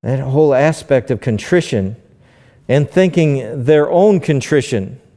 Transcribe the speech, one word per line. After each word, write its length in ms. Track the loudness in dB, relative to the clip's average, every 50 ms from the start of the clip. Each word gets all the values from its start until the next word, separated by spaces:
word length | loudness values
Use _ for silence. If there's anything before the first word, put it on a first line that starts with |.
| -4
That 160 | -4 -4 -4
whole 340 | -4 -2 0 2 2 2 2
aspect 580 | 2 2 0 0 -2 -4 0 0 0 0 -2
of 100 | -6 -4
contrition 760 | -2 -4 -4 -4 -2 0 0 0 0 0 -4 -4 -4 -4 -8 -12 _ _ _ _ _ _ _ _ _ _ _ _ _ -2
and 220 | 0 0 0 0
thinking 760 | 2 2 2 2 2 0 0 0 0 -2 -4 -8 -8 -6 0
their 240 | 2 4 2 2 2
own 300 | 2 2 4 4 2 2
contrition 800 | 0 0 -2 -2 0 0 0 0 0 0 -4 -6 -6 -6 -12 -18 _ _ _